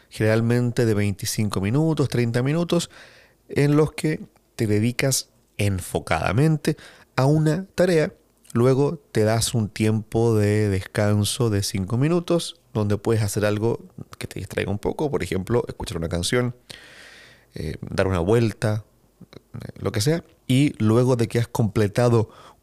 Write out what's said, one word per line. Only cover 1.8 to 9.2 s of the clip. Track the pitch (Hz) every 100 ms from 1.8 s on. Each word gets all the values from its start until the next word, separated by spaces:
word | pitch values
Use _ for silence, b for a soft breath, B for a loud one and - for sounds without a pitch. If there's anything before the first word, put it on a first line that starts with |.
| 160 156 135
treinta | 120 120 120
minutos, | 135 160 170 170 - B B B B B -
en | - 143 147
los | 151
que | - 160 156 - _ _ -
te | 113
dedicas | 104 117 120 139 131 - _ _ -
enfocadamente | 101 95 - 85 - 82 85 98 160 156 - 151 B B _ -
a | 131
una | 156 156 156 190 -
tarea, | 180 165 151 - _ _ -
luego | 117 127 131 143 170 _
te | 113